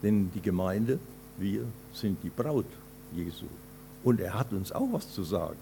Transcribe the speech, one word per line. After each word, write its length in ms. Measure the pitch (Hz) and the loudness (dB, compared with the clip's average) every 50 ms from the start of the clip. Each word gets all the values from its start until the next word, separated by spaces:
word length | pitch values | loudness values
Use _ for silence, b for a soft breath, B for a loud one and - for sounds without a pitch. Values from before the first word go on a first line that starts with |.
| - | 6
Denn 260 | 104 107 104 98 92 92 | 6 6 6 6 4 0
die 60 | 104 | 0
Gemeinde, 580 | 90 104 92 90 92 92 92 104 113 117 131 - - - - - - - - - | 0 2 4 4 4 4 4 4 4 4 2 0 0 -8 -16 -16 -16 -16 -8 -2
wir 240 | 95 98 98 107 117 120 117 - - - - | 0 0 0 0 -2 -4 -6 -10 -14 -14 -8
sind 240 | - - 101 95 - | -2 0 0 0 0
die 80 | - 85 | -2 -6
Braut 380 | - - 120 147 151 131 104 - - - - - - - - - - | -2 0 0 2 2 0 0 0 -6 -14 -16 -18 -18 -18 -16 -8 -4
Jesu. 320 | 85 85 85 80 - - - - - - - - - - - - - - | -4 -4 -4 -4 -6 -10 -12 -12 -14 -16 -16 -18 -18 -18 -18 -16 0 4
Und 160 | 123 123 107 | 6 6 6
er 180 | 90 90 92 104 | 4 0 0 0
hat 160 | 131 120 104 | 0 0 0
uns 180 | 98 95 - | -2 -2 -2
auch 180 | - - 262 269 | 0 0 0 2
was 200 | 233 139 - - | 2 0 -2 -4
zu 120 | - - 95 | -4 -4 -2
sagen. 340 | 78 98 87 82 80 76 69 | 0 2 0 0 0 -4 -8